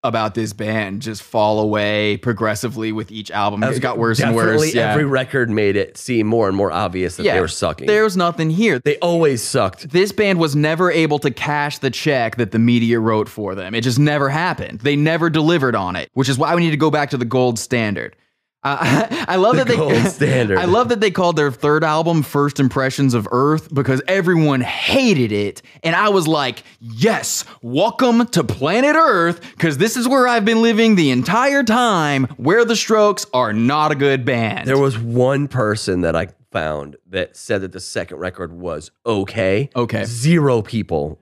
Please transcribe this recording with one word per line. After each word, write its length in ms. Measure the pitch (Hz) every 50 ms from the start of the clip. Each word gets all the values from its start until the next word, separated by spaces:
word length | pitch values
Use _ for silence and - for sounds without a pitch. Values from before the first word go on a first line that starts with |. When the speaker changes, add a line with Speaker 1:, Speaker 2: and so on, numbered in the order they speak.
| -
Speaker 1:
about 300 | 127 113 113 110 110 98
this 180 | 117 110 107
band 480 | 104 107 107 107 110 110 104 95 95 104
just 220 | - 110 110 104
fall 380 | - - - 113 107 107 107 107
away 560 | 107 107 107 107 104 104 107 104 107 107 104
progressively 720 | 95 - 123 117 98 113 107 107 104 - 117 - 110 110 110
with 220 | 107 107 104 -
each 180 | 107 110 104 -
album. 320 | 82 104 101 104 101 101
It 40 | 110
Speaker 2:
That's 120 | 131 131 127
Speaker 1:
got 200 | 127 127 120 117
worse 200 | 117 113 113 117
and 160 | - 117 113
worse. 120 | 117 113
Speaker 2:
definitely 260 | 113 110 113 113 - -
Speaker 1:
Yeah. 160 | 120 113 107
Speaker 2:
every 120 | 107 151 151
record 440 | 139 135 131 131 131 - 135 120 113
made 280 | 107 107 104 101 98
it 200 | 101 95 - -
seem 300 | - - - 123 113 107
more 220 | 107 113 117 107 98
and 80 | 95
more 160 | 98 101 92
obvious 420 | 78 87 101 95 87 92 92 85 85
that 60 | - 107
Speaker 1:
Yeah. 100 | 196 117
Speaker 2:
they 40 | 92
were 60 | 90
sucking. 400 | 78 - - - 85 76 - -
Speaker 1:
There's 300 | 214 208 214 220 220 180
nothing 340 | 185 175 170 165 165 160 156
here. 300 | 156 185 233 220 156 131 -
Speaker 2:
They 120 | 147 147
always 460 | - - 175 170 165 165 147 135 117
sucked. 480 | - - - 131 107 95 - - - 151
Speaker 1:
This 200 | 131 180 196 208
band 300 | 202 - 214 202 190 170
was 160 | 165 156 139
never 340 | 147 147 151 160 165 185 180
able 300 | 151 165 160 151 147 143
to 100 | - 143
cash 480 | 120 - - 151 147 147 143 147 143 -
the 120 | - 131
check 440 | 117 - - 156 143 131 117 113 -
that 140 | 120 120 101
the 80 | - 113
media 400 | 113 120 120 120 117 113 120 117
wrote 300 | 113 110 110 107 104 101
for 260 | - - 104 95 95
them. 220 | 98 90 92 107
It 60 | 117
just 180 | 113 131 120 123
never 280 | 147 147 147 147 139 135
happened. 520 | 139 156 170 180 165 - - - - 107
They 160 | 110 139 147
never 340 | 143 147 160 165 170 165 170
delivered 460 | 151 160 151 156 175 170 135 127 117
on 180 | 107 95 90 90
it, 140 | 87 69 - _
which 140 | 127 135 120
is 80 | 139
why 160 | 123 160 151 170
we 60 | 175
need 100 | 170 165
to 40 | 151
go 140 | 147 156 156
back 200 | 147 151 143 135
to 60 | -
the 80 | 127 123
gold 360 | 117 123 127 127 123 117 110
standard. 560 | - - - 120 113 104 101 82 57 52 _ _ _ _ _ _ _ _ _ _ -
Uh, 140 | 139 143 -
<laughs> 480 | - 214 254 - - - - 339 -
I 80 | - 180
love 180 | 190 185 220 -
Speaker 2:
The 80 | 269 262
Speaker 1:
that 20 |
they 100 | 240 240
Speaker 2:
gold 300 | - 156 139 120 117 120
standard. 500 | - 180 - 151 123 131 127 120 107 95
Speaker 1:
I 100 | - 185
love 220 | 175 180 226 247 233
that 100 | 240 208
they 100 | 214 208
called 240 | 170 - 185 175 170
their 160 | 156 147 143
third 320 | 123 - - 147 151 156
album 400 | 160 156 151 156 160 165 170 160
First 380 | 143 - - 143 143 143 139 -
Impressions 520 | 143 127 - 143 131 131 - - 143 135
of 140 | 120 117 104 -
Earth 420 | 120 120 139 147 156 156 156 - 156
because 260 | 139 131 - 131 127 -
everyone 540 | - 185 196 185 170 175 165 156 147 139 131
hated 720 | 123 - - - - - - 269 262 240 196 139 123 107
it. 300 | 107 104 104 101 - - _ - - -
And 140 | - 165 170
I 140 | 175 202 214
was 180 | 202 190 165 151
like, 340 | 160 151 139 123 117 - - - - _
"Yes, 640 | 117 117 113 113 143 220 214 147 123 - - - - - - _
welcome 640 | - 117 123 143 190 233 - - 262 247 233 233 247 -
to 160 | - 170 143
planet 500 | 107 - - 131 151 185 233 262 294 302
Earth, 440 | 320 330 311 226 180 170 170 170 - - - - -
'cause 200 | - 165 147 131
this 180 | 185 226 220
is 100 | 254 233
where 220 | 254 269 269 247 247
I've 160 | 240 233 202
been 180 | 214 233 226
living 320 | 226 233 226 208 226 220 214
the 160 | 180 160 139
entire 540 | 127 123 127 - 180 226 254 277 277 277 277
time, 640 | 214 214 247 247 233 208 175 156 147 143 135 131 120 -
where 280 | - 120 143 190 233 233
the 120 | 220 233
Strokes 500 | 202 - - - 214 - 208 196 - - - -
are 180 | 127 123 110
not 380 | 104 107 117 123 143 151 151 156
a 60 | 151
good 280 | 139 139 143 135 131 117
band." 440 | 127 131 120 113 107 110 - - 131
Speaker 2:
There 100 | 131 139
was 180 | 139 135 123
one 520 | 110 113 117 117 120 123 127 139 139 143 139
person 540 | - 127 113 107 104 104 - - 95 90
that 120 | 90 82 80
I 140 | 82 90 85 - _ _ _
found 420 | - - 78 78 76 73 71 73 71 - _ 87
that 260 | 92 95 90 - _
said 260 | - - - 113 98
that 100 | 95 92
the 80 | 85 92
second 380 | - - - 117 90 82 87 71
record 340 | 87 92 90 - 90 82
was 400 | 82 87 90 87 80 76 80 - _ _ _
okay. 680 | 117 110 101 98 98 - 113 101 95 98 107 139 139 _
Speaker 1:
Okay. 300 | 127 120 113 - 107 104
Speaker 2:
Zero 580 | 107 120 117 120 156 175 165 147 139 123 117
people. 560 | 107 - - 110 98 - 87 78 73 78 78 _